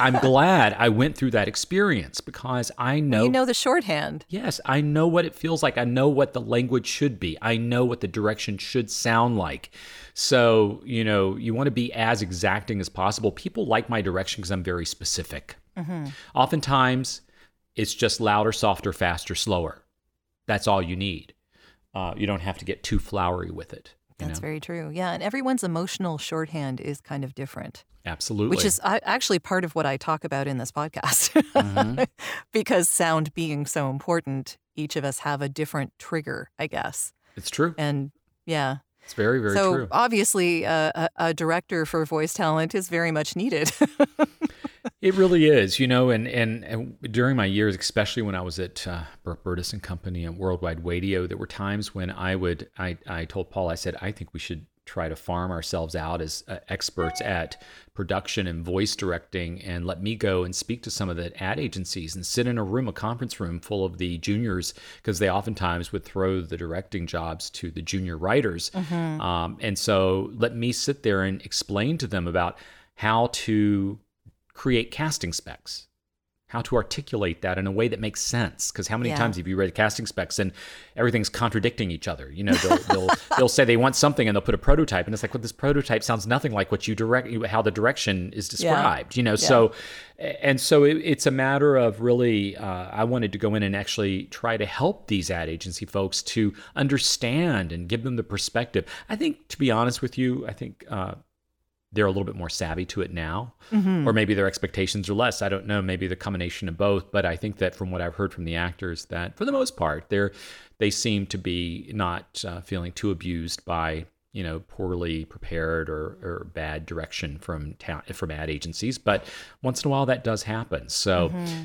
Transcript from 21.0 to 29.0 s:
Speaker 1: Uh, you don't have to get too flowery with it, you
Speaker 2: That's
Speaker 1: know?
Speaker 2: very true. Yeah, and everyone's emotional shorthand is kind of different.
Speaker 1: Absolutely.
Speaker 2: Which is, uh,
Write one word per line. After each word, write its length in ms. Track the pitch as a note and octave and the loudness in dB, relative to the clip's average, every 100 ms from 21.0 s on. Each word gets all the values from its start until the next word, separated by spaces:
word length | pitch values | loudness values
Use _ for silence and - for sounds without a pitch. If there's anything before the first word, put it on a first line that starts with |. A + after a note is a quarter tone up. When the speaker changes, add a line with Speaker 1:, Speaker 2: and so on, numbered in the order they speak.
| G2 D#2+ - _ _ _ _ _ _ | -4 -6 -10 _ _ _ _ _ _
Speaker 1:
Uh, 200 | G3 F#3 - | -6 -4 -2
you 100 | G3+ | -2
don't 140 | G3 | 0
have 160 | F#3+ F#3 | -4 -6
to 60 | |
get 180 | - - | -6 -8
too 160 | - - | -2 -2
flowery 520 | - G2+ F2+ F2+ F2 | 0 0 0 -2 -4
with 220 | E2+ - | -10 -12
it, 220 | - - _ _ - | -16 -20 _ _ -10
you 60 | F2 | -8
Speaker 2:
That's 140 | D#2 | -6
Speaker 1:
know? 40 | D3+ | -6
Speaker 2:
very 140 | D#3 | -8
true. 300 | D3 E3+ D#3 | -8 -8 -8
Yeah, 200 | D#3 F#3 | -4 -4
and 100 | E3+ | -4
everyone's 420 | G3+ C4 C4 C4 | -4 -2 0 0
emotional 540 | F3+ E3 F3+ - F3+ D#3 | 0 -2 -4 -4 -4 -4
shorthand 640 | - D#3+ D#3 D#3 C#3 B2+ | -4 -4 -4 -4 -4 -6
is 200 | - C#3+ | -6 -10
kind 240 | - C#3+ | -8 -8
of 100 | C3+ | -8
different. 500 | C#3 C3+ - D3 - - _ | -8 -12 -10 -14 -16 -20 _
Speaker 1:
Absolutely. 500 | - D#2+ - G#2+ G#2 F#3+ | -10 -8 -4 0 2 2
Speaker 2:
Which 80 | G#3+ | 2
is, 140 | - | 2
uh, 140 | F#3+ G#3 | 0 0